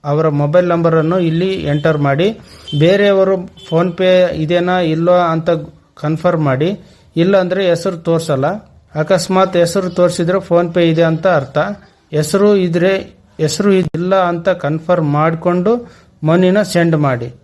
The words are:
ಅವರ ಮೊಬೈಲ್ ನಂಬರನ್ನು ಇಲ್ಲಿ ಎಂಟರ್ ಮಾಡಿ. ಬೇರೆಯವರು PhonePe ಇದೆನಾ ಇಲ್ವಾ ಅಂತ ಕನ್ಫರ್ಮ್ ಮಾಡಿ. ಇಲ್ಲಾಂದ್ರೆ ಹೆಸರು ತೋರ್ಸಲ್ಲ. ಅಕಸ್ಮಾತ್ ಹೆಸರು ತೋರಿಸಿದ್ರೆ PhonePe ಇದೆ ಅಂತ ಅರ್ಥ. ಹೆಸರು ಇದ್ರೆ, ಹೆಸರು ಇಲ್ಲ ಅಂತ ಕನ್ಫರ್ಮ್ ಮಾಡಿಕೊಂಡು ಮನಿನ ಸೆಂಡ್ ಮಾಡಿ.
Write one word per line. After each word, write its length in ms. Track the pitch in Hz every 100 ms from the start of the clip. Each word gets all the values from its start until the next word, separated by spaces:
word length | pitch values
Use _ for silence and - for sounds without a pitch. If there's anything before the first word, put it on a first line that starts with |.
ಅವರ 240 | 147 147 156
ಮೊಬೈಲ್ 400 | 147 147 175 180
ನಂಬರನ್ನು 520 | 170 165 160 160 185
ಇಲ್ಲಿ 460 | 165 165 185 190 151
ಎಂಟರ್ 260 | 147 160 151
ಮಾಡಿ. 280 | 143 139 190 226 - - - 147
ಬೇರೆಯವರು 520 | 165 196 202 196 190 190 180 - -
PhonePe 400 | 160 180 170 185 185 180 -
ಇದೆನಾ 380 | 151 170 175 180 170
ಇಲ್ವಾ 260 | 160 170 180 175
ಅಂತ 180 | 160 165 160 - - _ -
ಕನ್ಫರ್ಮ್ 420 | 151 160 180 170
ಮಾಡಿ. 260 | 147 131 160 202 - - _ 165
ಇಲ್ಲಾಂದ್ರೆ 520 | 175 196 185 185 190
ಹೆಸರು 260 | 165 196 170
ತೋರ್ಸಲ್ಲ. 500 | 165 165 165 135 143 208 - - _ 156
ಅಕಸ್ಮಾತ್ 540 | 156 185 - 185 190 180
ಹೆಸರು 340 | 170 196 185
ತೋರಿಸಿದ್ರೆ 480 | 180 175 175 170 190
PhonePe 460 | 185 175 175 175 170
ಇದೆ 100 | 160
ಅಂತ 240 | 165 160 185
ಅರ್ಥ. 320 | 165 127 151 190 202 - _ _
ಹೆಸರು 440 | 151 156 196 208 202
ಇದ್ರೆ, 360 | 180 170 180 190 - - _ -
ಹೆಸರು 340 | 156 - 202
ಇಲ್ಲ 420 | 190 170 165 180
ಅಂತ 340 | 190 180 170 170
ಕನ್ಫರ್ಮ್ 640 | 175 147 160 160 180 156
ಮಾಡಿಕೊಂಡು 600 | 147 156 165 175 175 185 240 240 - _ _
ಮನಿನ 400 | 156 170 180 196
ಸೆಂಡ್ 340 | 190 175 170 160
ಮಾಡಿ. 320 | 147 120 120 -